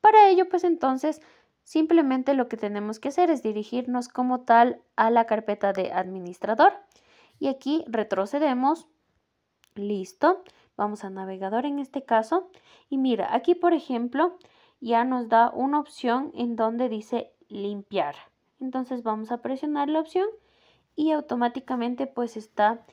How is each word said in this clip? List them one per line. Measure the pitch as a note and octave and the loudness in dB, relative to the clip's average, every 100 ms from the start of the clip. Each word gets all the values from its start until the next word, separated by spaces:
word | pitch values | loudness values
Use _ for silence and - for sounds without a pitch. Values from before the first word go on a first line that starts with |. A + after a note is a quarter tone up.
para | G#4+ G#4+ G4+ | 8 8 8
ello | F#4 F#4 | 8 2
pues | F4 | 0
entonces | F4 E4+ C4+ C4 D4+ D4+ - _ _ _ | 0 0 0 -2 -4 -6 -12 _ _ _
simplemente | _ D#4 D#4+ E4 C#4 C4 B3+ | _ -2 4 4 4 0 0
lo | C#4 B3 | 0 0
que | A3+ | -4
tenemos | G#3 G#3 G#3 A3 | -6 -6 -8 -6
que | C4+ | -6
hacer | C#4+ F4+ | 2 2
es | D4 | 2
dirigirnos | A#3 G#3+ G#3+ A#3+ B3 B3 A#3+ | -2 -6 -6 -6 -4 -6 -6
como | - B3+ B3 | -4 -2 -2
tal | B3 A#3 B3 - _ | 4 6 6 2 _
a | - A3+ | 0 2
la | A#3 A3+ | 4 2
carpeta | G#3+ G#3+ G#3 G3 | -2 -2 -2 -2
de | G3 F#3 | -2 -2
administrador. | F3+ F#3 F#3+ F3 F3+ G3+ A3+ E4+ G#4 _ _ _ _ _ _ | -4 -6 -8 -12 -10 -4 4 4 4 _ _ _ _ _ _
Y | C#4 | -4
aquí | C4 C4+ D#4 D#4+ | -4 -2 -4 -2
retrocedemos. | A3+ G#3+ F#3+ G3+ C#4+ D4+ B3 C4 D#4+ - _ _ _ _ _ _ _ _ | -4 -2 -2 -2 0 0 2 0 0 -6 _ _ _ _ _ _ _ _
Listo. | - G3+ G#3 F#3 - D4 F#4 - _ _ - | -10 -6 -6 -6 0 0 0 -6 _ _ -6
Vamos | G#3 G#3 | -6 -6
a | G3 | -12
navegador | F#3+ F#3+ F#3+ F#3+ A3 C#4+ | -12 -12 -8 -4 -4 -4
en | C#4+ | -6
este | C4+ C#4+ | -6 -10
caso. | - A3+ A3+ E4+ F#4 - _ - _ | 0 0 2 -2 -4 -20 _ -20 _
Y | C#4 | -2
mira, | C4 A3+ - | 0 0 0
aquí | B3 B3+ F4 | -2 0 2
por | F4 | 2
ejemplo | E4 - A#3+ A#3+ C4+ E4+ F4 - _ _ _ | 0 -2 -6 -4 0 -2 -2 -20 _ _ _
ya | A3+ A#3 | 0 0
nos | B3 B3+ A#3 | 2 -2 2
da | A3+ A#3 | 4 4
una | - C4 D4 | 2 -2 -2
opción | D4 - B3 A#3+ C#4 - | -4 -6 -2 -2 -4 -6
en | A#3+ | -6
donde | A#3 A3 A#3 B3+ | -2 -2 -2 -4
dice | G#3+ G#3 A#3+ - _ _ | -4 -6 -6 -6 _ _
limpiar. | G#3 G3+ G3+ G3+ G3 D3 D3 - _ _ _ | -10 -8 -8 -6 -4 -4 -6 -20 _ _ _
Entonces | C4 C4 B3+ B3+ | -8 -6 -6 -6
vamos | A3+ G#3+ A3 | -4 -6 -6
a | A#3+ | -8
presionar | B3 C4 D4+ D4 C#4+ | -6 -6 -4 -4 -2
la | D#4 | -2
opción | D#4+ F4+ G4+ A4 _ _ _ _ _ | -2 -2 -2 -6 _ _ _ _ _
y | - D#4 | -4 0
automáticamente | D4+ D4+ B3 A#3+ A#3+ - B3 A#3+ B3 C4+ | 0 -2 -2 -2 -2 -8 -6 -4 -4 -8
pues | - A#3+ A3+ | -6 -6 -8
está | G#3 - G#3 A#3 - | -14 0 0 0 -10